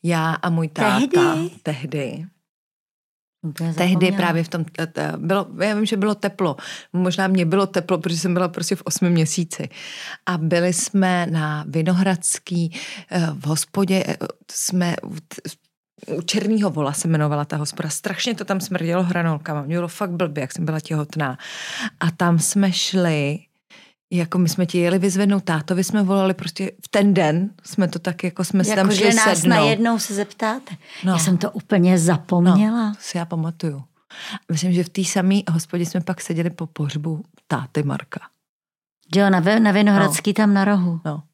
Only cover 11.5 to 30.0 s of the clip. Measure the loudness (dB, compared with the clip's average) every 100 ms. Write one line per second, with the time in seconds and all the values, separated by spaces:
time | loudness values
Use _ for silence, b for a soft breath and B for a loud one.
11.5 | -4 -4 -2 2 2 2 0 -2 -6 -4
12.5 | -2 -2 -6 B -16 B -2 -2 -2 -4
13.5 | -4 -2 -2 0 0 0 -6 -8 -12 -14
14.5 | -8 -2 0 0 -4 -8 -14 _ -16 -16
15.5 | -18 _ _ _ _ -8 -8 -2 -2 0
16.5 | 0 0 0 -2 -2 0 0 0 -2 -4
17.5 | -6 -6 -6 -8 -6 -6 -4 -4 -4 -4
18.5 | -4 -2 -4 -2 0 0 0 0 -2 -4
19.5 | -6 -4 -4 -4 -6 -6 -2 -4 -4 -8
20.5 | -4 -4 -4 -4 -6 -4 -4 -4 -6 B
21.5 | B B B -10 _ -4 0 2 2 2
22.5 | 2 2 0 -2 0 2 0 -2 -4 _
23.5 | _ _ b b b _ -2 0 2 2
24.5 | 2 0 2 2 2 2 2 2 2 0
25.5 | -2 0 -2 0 2 2 4 2 0 -6
26.5 | -6 -8 -8 -2 2 4 4 4 2 -2
27.5 | -6 -8 0 0 -2 -6 -4 -6 -4 -2
28.5 | 0 2 2 4 4 4 6 4 4 4
29.5 | 6 4 4 2 0